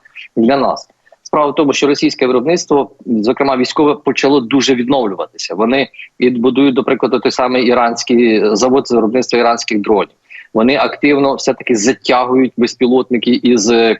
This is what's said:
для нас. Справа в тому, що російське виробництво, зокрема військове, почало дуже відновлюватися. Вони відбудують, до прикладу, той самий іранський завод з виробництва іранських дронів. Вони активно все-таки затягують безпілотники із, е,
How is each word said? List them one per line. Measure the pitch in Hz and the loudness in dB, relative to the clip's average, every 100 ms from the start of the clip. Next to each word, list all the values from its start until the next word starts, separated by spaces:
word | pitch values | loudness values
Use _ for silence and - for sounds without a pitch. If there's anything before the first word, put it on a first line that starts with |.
| _ - - 120 | _ -20 -10 -2
для | 113 139 | 0 2
нас. | 110 80 - _ _ _ | 0 -4 -10 _ _ _
Справа | - 156 147 | -6 -2 -2
в | |
тому, | 160 143 | 0 0
що | 127 139 | 2 0
російське | 143 151 - 127 | 0 -2 -2 0
виробництво, | 127 139 175 - 147 131 _ - | 0 0 -4 0 -2 -2 _ -4
зокрема | 110 107 131 139 127 | -2 0 0 -2 0
військове, | 123 - 151 | -2 0 0
почало | 139 - - 139 143 | 0 -4 0 2 0
дуже | 113 135 117 | 2 0 0
відновлюватися. | 123 120 139 107 87 80 - - | 0 0 -2 -2 -4 -10 -10 -10
Вони | 87 113 135 127 - - - | -4 -2 0 -4 -8 -20 -2
відбудують, | 123 123 127 127 139 | -2 0 0 2 2
до | 131 | 2
прикладу, | 120 123 120 127 | -2 -2 0 0
той | 127 | -2
самий | - 127 127 120 | -2 -2 0 0
іранський | 123 120 120 - 120 117 107 104 104 | 2 0 -2 0 2 4 2 2 2
завод | 127 135 - | 2 0 2
з | |
виробництва | 117 110 127 120 120 | 0 0 -2 -2 0
іранських | 117 117 - 107 | 0 0 -2 -4
дронів. | 98 101 85 _ _ - - | 0 -2 -2 _ _ -20 -6
Вони | 110 120 139 | 0 2 2
активно | 120 - 147 139 139 | -2 -2 0 2 0
все-таки | 123 - 120 - 113 | -2 -4 -4 -2 0
затягують | 110 120 - 127 123 131 127 - | 0 -2 -2 -2 2 0 0 0
безпілотники | 117 - 120 127 - 120 120 | -4 0 0 0 0 -4 0
із, | 123 123 120 104 | 0 2 2 2
е, | 117 113 | 2 2